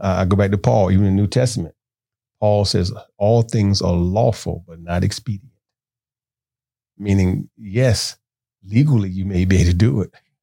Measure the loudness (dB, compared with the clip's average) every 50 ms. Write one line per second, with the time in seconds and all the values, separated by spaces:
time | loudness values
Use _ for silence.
0 | -4 -2 -2 0 0 0 2 2 2 0 0 0 0 0 2 2 2 2 2 2
1 | 2 2 2 0 0 0 0 0 0 0 -2 -6 -8 -8 -12 _ _ _ _ _
2 | _ _ _ _ _ _ _ -4 0 0 2 2 0 0 0 -2 -2 -4 -6 -12
3 | -16 _ _ -2 0 2 2 2 2 0 0 0 0 0 0 0 0 -2 0 0
4 | 0 0 0 0 0 -2 -2 -4 -8 -10 -10 -10 -12 -18 -20 -18 -10 -6 -4 -2
5 | -2 -2 -4 -6 -10 -10 -10 -10 -12 -20 _ _ _ _ _ _ _ _ _ _
6 | _ _ _ _ _ _ _ _ _ _ _ _ _ _ _ _ _ _ _ -8
7 | -2 0 2 2 2 2 0 -2 -6 -10 _ -18 -14 -6 -2 0 2 2 2 0
8 | -2 -8 -12 _ _ _ _ _ _ _ _ _ -10 -2 0 2 2 4 2 2
9 | 0 0 -4 -6 -6 -2 0 0 2 2 4 4 4 2 4 2 2 2 2 0
10 | -4 -6 _ _ _ _ _ _